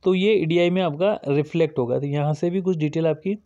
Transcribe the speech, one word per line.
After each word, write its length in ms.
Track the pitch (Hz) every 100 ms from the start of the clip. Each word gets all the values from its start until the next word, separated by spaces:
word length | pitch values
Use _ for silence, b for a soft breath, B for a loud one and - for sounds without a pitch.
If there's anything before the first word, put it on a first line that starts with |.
तो 100 | -
ये 180 | 185 196
ईडीआई 360 | 214 160 175 175
में 120 | 180
आपका 380 | 180 147 190 214 -
रिफ्लेक्ट 500 | 143 151 170 160 156
होगा, 220 | 120 127
तो 60 | 143
यहाँ 280 | 147 147
से 160 | 151 170
भी 100 | 180
कुछ 160 | 185 175
डिटेल 300 | 151 160 160
आपकी 320 | 156 190 208